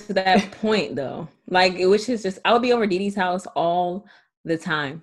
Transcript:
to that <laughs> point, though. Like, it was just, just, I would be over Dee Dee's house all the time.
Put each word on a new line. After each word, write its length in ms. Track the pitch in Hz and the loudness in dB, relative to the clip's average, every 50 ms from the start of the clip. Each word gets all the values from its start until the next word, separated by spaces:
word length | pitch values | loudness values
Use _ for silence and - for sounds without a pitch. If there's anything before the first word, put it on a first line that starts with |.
| - | -12
to 60 | - 190 | -4 -2
that 360 | 190 190 190 185 196 196 - - | 0 2 4 4 4 2 0 -6
<laughs> 80 | - 220 | -4 -2
point, 340 | 214 220 196 147 - 131 | 0 0 0 0 -2 -6
though. 320 | 143 131 127 127 - 165 - _ _ _ - | -6 -8 -8 -8 -10 -12 -14 _ _ _ 0
Like, 260 | 180 180 185 185 180 | 2 4 4 4 2
it 120 | 180 185 | 2 2
was 200 | 185 202 214 220 | 4 4 2 2
just, 160 | 254 247 208 - | -2 -4 -4 -4
just, 160 | 190 190 - - | -6 -6 -2 0
I 80 | 190 226 | 2 2
would 80 | 240 247 | 4 4
be 100 | 247 240 | 2 2
over 140 | 240 214 | 2 2
Dee 120 | 208 175 185 | 0 0 -2
Dee's 180 | 202 202 202 | -2 -4 -2
house 280 | 208 185 180 180 190 - - - | -2 -2 -2 -2 -4 -6 -6 -4
all 520 | 143 165 170 175 180 180 175 180 202 - _ _ _ _ _ _ _ _ | -2 -2 0 0 0 0 -2 -4 -8 -10 _ _ _ _ _ _ _ _
the 120 | 160 165 160 | -4 -4 -4
time. 440 | - 175 156 151 147 131 156 160 | -2 -4 -4 -2 -4 -6 -8 -12